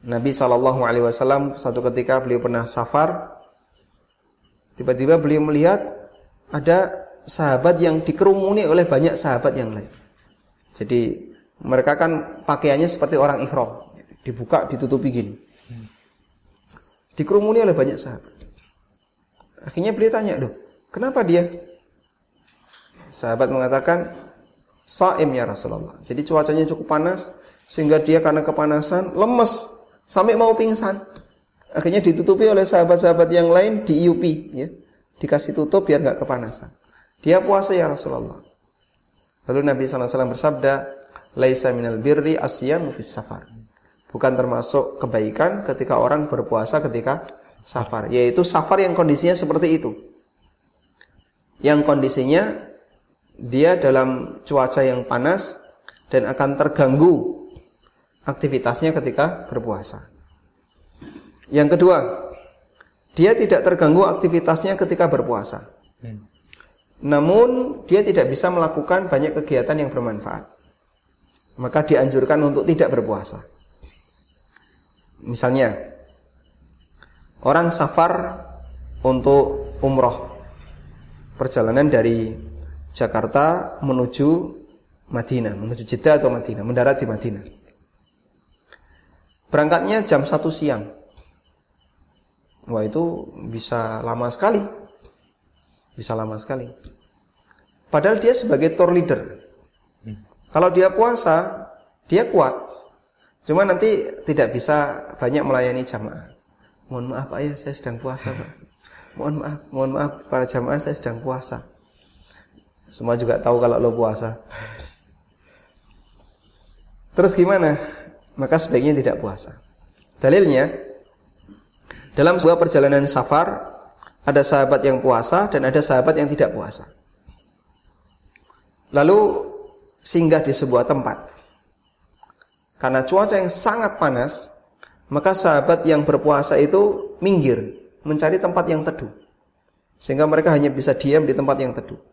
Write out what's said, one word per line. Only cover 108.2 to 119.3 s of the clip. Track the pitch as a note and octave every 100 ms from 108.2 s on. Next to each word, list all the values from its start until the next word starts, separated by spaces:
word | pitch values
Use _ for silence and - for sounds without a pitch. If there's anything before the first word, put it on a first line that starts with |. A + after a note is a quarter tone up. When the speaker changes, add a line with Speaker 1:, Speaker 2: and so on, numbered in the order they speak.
| -
Speaker 1:
Pak. | C3+ - - - _ _ - -
Mohon | - D3 D3
maaf, | D3 D3+ -
mohon | C3+ C3+
maaf, | C3+ G3 - -
para | C3 B2+
jamaah, | C3 B2 -
saya | - D3
sedang | - A2+
puasa." | B2+ B2+ - A#2+ - _ _ _ _ _ _ _ _ _ _ _ _
Semua | - A#2+
juga | A#2 A#2+ A2
tahu | A2 A#2+
kalau | A#2+ A#2+
lo | A#2+
puasa. | A2+ A2+ G#2+ A2+ A#2 - - - - - _ _ _ _ _ _ _ _ _ _ _ _ _ _ _ _ _ _ _ _ _ _
Terus | - F3+ F#3
gimana? | F3 G3 D#3+ D3+ - - - - _
Maka | - C3+ D#3+
sebaiknya | D#3+ C3 C#3 C#3+
tidak | B2 -
puasa. | G#2